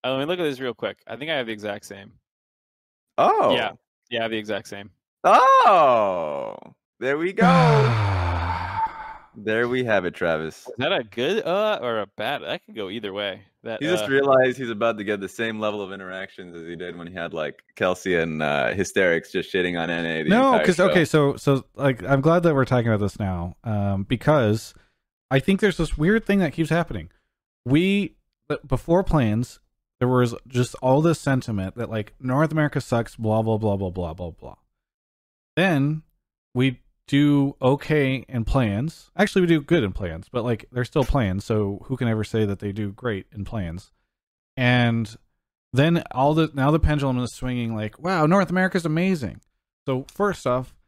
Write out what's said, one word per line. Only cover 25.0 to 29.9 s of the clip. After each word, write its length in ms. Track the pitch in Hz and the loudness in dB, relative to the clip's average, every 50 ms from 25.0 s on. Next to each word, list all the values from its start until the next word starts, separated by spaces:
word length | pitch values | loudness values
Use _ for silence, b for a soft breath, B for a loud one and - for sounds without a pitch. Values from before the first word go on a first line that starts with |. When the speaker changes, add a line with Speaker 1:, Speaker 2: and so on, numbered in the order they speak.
| _ _ _ _ _ _ | _ _ _ _ _ _
Speaker 3:
I 80 | 135 135 | 0 0
think 220 | - - 196 190 | 2 2 0 2
there's 160 | 220 202 170 | 2 0 0
this 200 | - 165 - - | 0 -4 -4 -2
weird 280 | - 151 180 214 226 220 | 0 2 2 2 2 0
thing 140 | - 202 196 | 0 0 0
that 120 | 185 151 | 0 -2
keeps 200 | - - 160 147 | -2 -4 -2 0
happening. 380 | 160 170 160 - 131 95 76 - _ _ _ _ _ _ _ _ _ _ _ | 0 -2 -2 -4 -6 -10 -10 -12 _ _ _ _ _ _ _ _ _ _ _
We, 500 | 120 135 160 180 190 196 202 196 - _ _ _ _ _ _ _ _ | 0 2 2 4 2 2 0 -2 -4 _ _ _ _ _ _ _ _
b-, 80 | 147 - - | -8 -8 -4
before 380 | 135 - 127 - - 170 185 190 | -4 -4 -4 0 2 2 2 4
plans, 560 | - - 151 123 107 107 113 123 - - _ _ _ _ _ _ _ | 2 2 2 2 2 0 0 -2 -4 -10 _ _ _ _ _ _ _